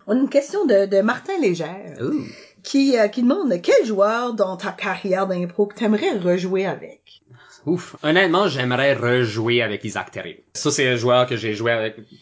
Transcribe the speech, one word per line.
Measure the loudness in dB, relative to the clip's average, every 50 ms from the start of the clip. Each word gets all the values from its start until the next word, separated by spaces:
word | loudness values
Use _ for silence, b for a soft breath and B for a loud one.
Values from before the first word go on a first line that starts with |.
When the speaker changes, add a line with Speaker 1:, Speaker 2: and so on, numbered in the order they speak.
| _ -2
Speaker 1:
On | 0
a | 0
une | 0 2
question | 2 2 0 2 -2 -2 0
de, | 2 4 4 4
de | 4 2 2
Martin | 2 2 -2 -4 -6 -6 -4 -2
Légère, | 0 0 0 -2 -4 -8 -10 -12 -16 -16 -12 -8
Speaker 2:
Ooh. | -6 -4 -4 -4 B B B B B B B _ _
Speaker 1:
qui, | -2 0 2 4 4 4 4
euh, | 2 2
qui | 0 0 2
demande | 2 2 2 2 0 -2 0
quel | 2 4 4 4 4
joueur | 2 2 2 2 2 2 0 -2 -4 -2
dans | -2 -2 -2 -2
ta | -6 -8 -10
carrière | -8 -6 -6 -6 -6 -6 -4 -2 -2 0 0 -2
d'impro | -2 -4 -4 -4 -2 -2 -2
que | -2 -2
t'aimerais | -2 0 0 2 2 0 0 -2 0
rejouer | 0 0 0 0 0 -2 -2 -2 -2
avec ? | -2 -4 -8 -10 -16 -20 -20 _ _ _ _ _ b b b b b b b b
Speaker 2:
Ouf. | -2 -2 -2 -4 -8 -14 -6
Honnêtement, | -2 2 4 4 4 4 4 2 2 2
j'aimerais | 0 0 0 0 0 2 2 2 2
rejouer | 2 2 2 2 2 2 0 -2 -2 0 2 2 2
avec | 2 0 -2 -6 -6
Isaac | -6 -6 -6 -8 -8
Thériault. | -10 -12 -12 -12 -14 -18 _ _ _
Ça, | -4 -2 -2
c'est | 0 2 2 2
un | 2
joueur | 2 2 4 4 4 4 2
que | 0
j'ai | -4 -4 -4 -4
joué | -2 0 0 0
avec | 0 -2 -4 -6 -10 -16 -20 -20 -20